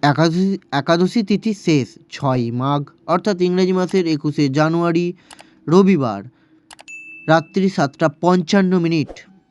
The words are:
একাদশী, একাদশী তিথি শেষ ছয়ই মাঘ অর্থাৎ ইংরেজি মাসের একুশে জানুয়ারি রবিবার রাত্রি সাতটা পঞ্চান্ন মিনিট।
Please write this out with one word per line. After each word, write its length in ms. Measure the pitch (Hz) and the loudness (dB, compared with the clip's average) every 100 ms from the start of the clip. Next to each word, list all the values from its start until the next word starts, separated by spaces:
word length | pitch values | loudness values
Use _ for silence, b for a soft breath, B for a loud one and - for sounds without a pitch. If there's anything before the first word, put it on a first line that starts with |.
একাদশী, 440 | 147 139 165 165 190 196 _ | 2 2 2 2 -2 -2 _
একাদশী 500 | 139 135 170 185 240 | -6 0 2 2 0
তিথি 280 | 202 202 220 | 0 -2 -2
শেষ 340 | 202 - 151 120 - _ | -4 0 0 0 -8 _
ছয়ই 380 | - 143 127 117 | -6 -2 -2 -2
মাঘ 300 | 120 135 143 143 _ - | -4 -2 -2 -6 _ -4
অর্থাৎ 300 | 175 180 196 | -2 -2 -2
ইংরেজি 320 | 180 180 185 | 0 0 0
মাসের 320 | 185 180 190 170 | 0 0 -2 0
একুশে 380 | 151 151 147 143 | -2 -4 -2 0
জানুয়ারি 560 | 135 156 165 170 170 175 180 B B B B - | 2 0 0 0 0 -2 -8 B B B B 2
রবিবার 540 | 175 196 180 127 101 110 b b b b - - - - - - | 4 4 4 0 -4 -10 b b b b -20 -20 -20 -20 -18 0
রাত্রি 400 | 160 160 - 190 | 0 0 -2 -2
সাতটা 380 | 185 139 - 160 151 | 0 -4 -2 -4 -2
পঞ্চান্ন 500 | 170 180 165 202 185 185 | 0 0 2 0 2 2
মিনিট। 320 | 170 165 139 - - - _ | 0 -2 -4 -8 -20 -20 _